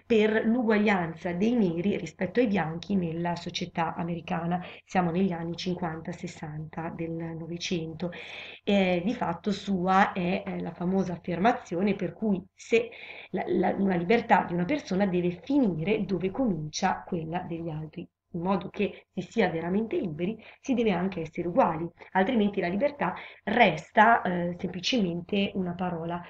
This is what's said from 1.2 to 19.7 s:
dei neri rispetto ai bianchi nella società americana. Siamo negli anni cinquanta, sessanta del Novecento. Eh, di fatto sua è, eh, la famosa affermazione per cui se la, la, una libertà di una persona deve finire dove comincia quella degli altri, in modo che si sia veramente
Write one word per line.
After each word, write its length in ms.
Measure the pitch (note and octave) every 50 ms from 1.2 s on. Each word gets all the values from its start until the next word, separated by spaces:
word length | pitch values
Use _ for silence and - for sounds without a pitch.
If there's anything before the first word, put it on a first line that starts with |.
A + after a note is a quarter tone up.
| - F3+
dei 240 | F3 F3 G#3 A#3 B3
neri 420 | A#3+ G3+ F3 D#3+ E3+ F3 G3+ F#3+
rispetto 420 | - - - - - G3 F3+ - A#3
ai 80 | C4
bianchi 480 | G#3+ G3 G3 D#3+ D#3 D#3+ F3 - - G3+
nella 400 | F#3+ F3 E3 D#3+ E3+ E3+ F3 E3+
società 600 | F3 - F3+ F3 - F3+ F3 - F3 E3 D#3+ -
americana. 680 | - E3+ E3+ F3 E3+ E3 - F#3 E3 E3 E3+ F3 F3+ F3 - - - -
Siamo 260 | - - F#3+ F3+ E3+
negli 220 | D#3+ F3+ G3 F#3+
anni 240 | F3 E3 E3+ E3+ E3+
cinquanta, 560 | E3+ - F#3 F3 F3 F#3 E3 D#3+ D#3+ D#3+ F3+
sessanta 800 | F3 - - D#3+ - - E3+ D3+ D3+ D#3 D#3 D#3 - E3+ D#3+ E3+ -
del 140 | - E3 E3
Novecento. 1040 | E3 E3 E3 E3 E3 D#3+ E3 E3 E3+ E3+ - - F#3 E3 D#3+ D#3+ D#3+ D#3+ F3 F3 F3 - - - - - - - - - _
Eh, 380 | - G3+ G3+ F#3+ F3+ F3+ F3 F3
di 100 | G#3 B3
fatto 360 | - - E3 E3+ - - G#3
sua 420 | F#3+ - - G3+ G3 F3+ F3 F#3 F#3+ F#3+ G3+ -
è, 320 | - F#3+ F3 F3 G3 - -
eh, 140 | F#3+ F3+ F3+
la 140 | F3+ F3 E3+
famosa 400 | - F3 F3+ F#3+ F#3+ F3+ F3+ E3+
affermazione 840 | D#3+ - - E3+ E3 F#3 A#3 B3 - - - F3+ E3 G3 G#3 F#3+
per 160 | F#3+ F#3 E3
cui 320 | - - A3+ G#3+ G3 F3 - - _
se 360 | - - - - - - - - - - - - - - -
la, 160 | - - -
la, 260 | - - F#3+ F3+ F#3+ -
una 180 | - G3 G3 F#3
libertà 480 | E3+ F3 F3 A3+ A#3 - - G#3 F3+ -
di 80 | - F3
una 120 | F3 F3
persona 400 | F3 D4+ D4 - - F#3 F#3 G#3
deve 340 | F#3+ F3+ F3+ F3 F3+ F3 -
finire 640 | - - C#4 D4 C4 G3+ E3 D#3 D#3+ G3 A3 A3 G3
dove 280 | E3 G3 E3+ F#3 F#3+
comincia 680 | F#3+ - C4+ A3+ F3+ D#3 D3+ D3+ - - F#3+ F#3 - - -
quella 400 | - F#3 E3 D#3+ D#3+ E3 F3+ F3
degli 220 | D3+ E3+ E3 E3 E3+
altri, 360 | D#3 D#3 D#3 D#3 - F3+ F3 - _ _ _ _
in 100 | - E3+
modo 260 | E3+ F#3 G3 F3+ - -
che 360 | - - G3+ F3+ - - - _ _
si 80 | F#3+
sia 280 | F#3 - - A3+ G3 F3
veramente 480 | E3+ E3 D#3+ F3